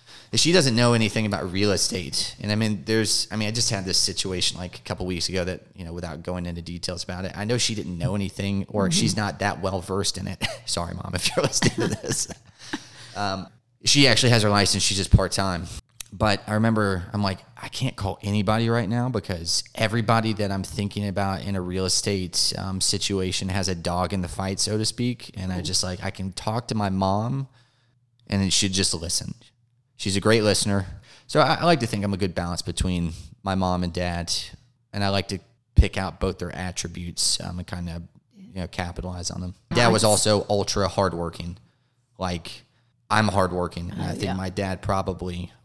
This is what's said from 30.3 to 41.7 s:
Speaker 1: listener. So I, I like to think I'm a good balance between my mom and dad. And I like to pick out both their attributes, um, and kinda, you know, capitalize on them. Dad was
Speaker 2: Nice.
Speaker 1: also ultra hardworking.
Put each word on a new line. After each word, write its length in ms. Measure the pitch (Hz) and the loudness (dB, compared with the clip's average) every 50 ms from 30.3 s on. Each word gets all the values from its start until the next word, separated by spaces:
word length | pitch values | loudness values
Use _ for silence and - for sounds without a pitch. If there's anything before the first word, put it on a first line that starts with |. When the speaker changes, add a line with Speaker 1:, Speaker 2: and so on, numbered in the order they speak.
| 113 117 107 | 6 6 6
Speaker 1:
listener. 420 | 104 98 - - 107 101 98 92 - - - - - - - _ | 4 4 4 2 2 2 0 0 -2 -8 -16 -16 -20 -20 -20 _
So 140 | - - 151 | 0 2 4
I, 140 | 139 135 156 | 4 4 4
I 80 | - 131 | 2 4
like 160 | 170 170 139 | 4 4 4
to 80 | 113 110 | 2 -2
think 160 | - 104 98 | -2 0 0
I'm 100 | 101 101 | 0 0
a 20 | |
good 200 | 92 101 90 85 | 0 -2 -2 -2
balance 260 | 92 87 87 90 - | -2 -2 -2 -4 -4
between 500 | - 90 85 - - 92 90 87 87 87 82 - - - - _ | -4 -6 -4 -2 -2 0 0 0 -2 -2 -4 -8 -14 -18 -16 _
my 140 | - 95 92 | -4 -2 0
mom 260 | 95 92 90 90 90 | 0 2 2 0 0
and 100 | 90 87 | -2 -2
dad. 400 | 85 90 90 87 87 87 85 - - - - - - - _ _ _ _ _ _ | -2 -2 -2 -2 -2 -4 -4 -4 -4 -4 -6 -8 -14 -20 _ _ _ _ _ _
And 100 | - 101 | -6 -2
I 60 | 101 98 | 0 2
like 180 | 98 98 95 - | 2 0 0 -2
to 120 | 101 90 - _ _ _ _ _ - | -6 -8 -8 _ _ _ _ _ 4
pick 240 | - - 190 - 107 | 6 6 6 4 -2
out 220 | 95 87 - - | -4 -4 -4 -2
both 180 | - 95 82 - | -2 -2 -2 -4
their 160 | 90 85 - | -8 -8 -8
attributes, 880 | 73 92 90 87 - - 85 87 90 87 87 85 - - - - - | -8 -8 -6 -6 -6 -8 -8 -8 -8 -8 -8 -4 -2 0 0 0 -2
um, 180 | - 92 87 90 | -4 -6 -8 -8
and 80 | 90 | -8
kinda, 360 | - 90 87 87 87 82 85 85 - _ - _ _ _ | -8 -8 -6 -6 -6 -8 -8 -10 -14 _ -20 _ _ _
you 240 | 202 190 - 95 95 | -20 -20 -14 -10 -8
know, 80 | 87 85 | -8 -6
capitalize 640 | - - 87 87 85 - - 90 90 90 87 - | -4 -4 -4 -4 -4 -8 -8 -8 -8 -6 -8 -8
on 80 | 87 87 | -6 -6
them. 160 | 92 90 - _ _ - - | -8 -8 -8 _ _ -2 2
Dad 140 | 117 120 117 | 4 6 6
was 160 | 113 107 110 | 6 6 6
Speaker 2:
Nice. 60 | 107 | 6
Speaker 1:
also 360 | 104 95 - 107 107 101 - - | 6 6 6 6 4 4 4 2
ultra 380 | 104 101 92 - - 107 98 | 2 2 2 2 2 0 0
hardworking. 720 | 90 - - 98 92 85 85 85 82 82 - 87 87 87 - - _ | 0 2 2 2 2 2 -2 -6 -6 -6 -8 -10 -10 -10 -12 -14 _